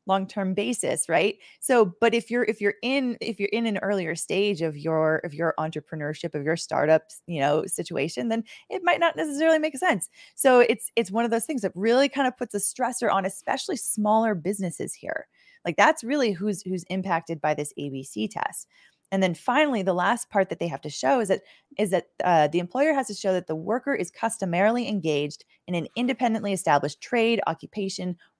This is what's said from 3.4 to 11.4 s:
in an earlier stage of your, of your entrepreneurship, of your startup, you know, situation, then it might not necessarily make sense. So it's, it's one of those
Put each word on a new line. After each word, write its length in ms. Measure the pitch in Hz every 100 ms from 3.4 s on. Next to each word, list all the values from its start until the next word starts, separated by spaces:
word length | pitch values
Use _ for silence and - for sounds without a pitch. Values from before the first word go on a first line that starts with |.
| 196
in 160 | 226 233
an 120 | 202
earlier 380 | 190 202 165 165
stage 460 | - 185 208 175
of 140 | 160 147
your, 420 | 160 160 156 160
of 160 | 165
your 200 | 147 165 -
entrepreneurship, 760 | 160 160 - 160 147 151 165
of 80 | 156
your 140 | 143 170
startup, 460 | - 131 147 160 - - -
you 120 | 165
know, 260 | 139 156 -
situation, 600 | - 170 165 156 240 240
then 140 | 226 226 - -
it 120 | 370
might 160 | 349 -
not 160 | 339
necessarily 440 | - 320 277 320 311
make 160 | 311 262
sense. 320 | 370 208 - - -
So 260 | - 269 247
it's, 300 | 247 240 - -
it's 160 | 190
one 120 | 214
of 60 | 233
those 140 | 226